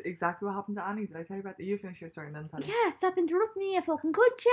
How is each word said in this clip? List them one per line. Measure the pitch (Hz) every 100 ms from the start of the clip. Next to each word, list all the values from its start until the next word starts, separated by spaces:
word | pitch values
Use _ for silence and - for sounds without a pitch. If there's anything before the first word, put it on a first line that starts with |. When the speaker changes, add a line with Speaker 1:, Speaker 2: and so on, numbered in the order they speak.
Speaker 1:
exactly | 170 170 175 175 202
what |
happened | 196 202 202
to | 185
Annie. | 208 202
Did | 160
I |
tell | 165 196
you |
about | 196 185
that? |
You | 190 202
finish | 196 175
your | 165
story | 165 147
and | 151
then | 156
tell | 156
me. | -
Speaker 2:
Yeah, | 453 427
stop | - 370 370
interrupting | 339 359 440 381
me, | 392
you | 381
fucking | 339 302 311
cunt, | 320 480 494 480